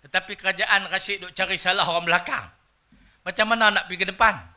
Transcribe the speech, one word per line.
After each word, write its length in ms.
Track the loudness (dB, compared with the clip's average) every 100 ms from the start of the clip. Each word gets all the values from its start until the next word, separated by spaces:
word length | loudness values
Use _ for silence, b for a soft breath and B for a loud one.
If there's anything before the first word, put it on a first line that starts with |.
Tetapi 320 | -2 -4 -4
kerajaan 560 | -6 -4 -2 2 2 0
Rashid 320 | -4 -4 -6
duk 120 | -8
cari 240 | -6 -4 0
salah 280 | 0 2 2
orang 200 | 0 2
belakang. 400 | 0 0 -6 -8 _ _ _ _ b b b
Macam 240 | -8 -2 0
mana 200 | 4 4
nak 160 | 2 -4
pergi 160 | -4
ke 40 | -4
depan? 200 | 4 2 2 -12